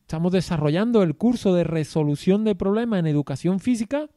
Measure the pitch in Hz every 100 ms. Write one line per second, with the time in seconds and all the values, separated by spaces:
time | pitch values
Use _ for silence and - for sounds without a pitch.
0 | _ 160 175 185 - 170 147 160 226 233
1 | 180 143 226 240 202 175 165 160 151 165
2 | 147 147 - 202 220 185 196 208 233 202
3 | 160 147 143 139 170 190 247 240 220 277
4 | 302